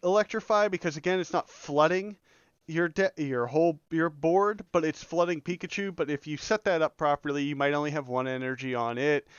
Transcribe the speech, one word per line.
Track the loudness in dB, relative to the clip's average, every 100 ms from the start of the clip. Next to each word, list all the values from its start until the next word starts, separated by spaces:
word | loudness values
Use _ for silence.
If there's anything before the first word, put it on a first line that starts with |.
Electrify | 2 2 2 -2 0 2 2
because, | 0 -4 -2
again, | -2 -2
it's | 0
not | -2 -4
flooding | -12 -2 4 4 4 -4 -14 _ _ _ _ -6
your | 0 0
de-, | 2 0 0
your | -2 0 0
whole, | 2 2 0 -4
your | -2 -2
board, | 0 2 4 2 -2 -2
but | 0
it's | 0 -4
flooding | -6 0 0 -2
Pikachu. | -6 -8 -6 -6 -6
But | -4 -4
if | -4 -6
you | -8
set | -2 0
that | 2 2
up | 0 0
properly, | 0 0 -2 -2
you | -2 0
might | 0
only | 2 -2
have | -4 -4
one | -2 -2
energy | -4 -4 -6 -4
on | -2 -2 0
it. | 2 0 -2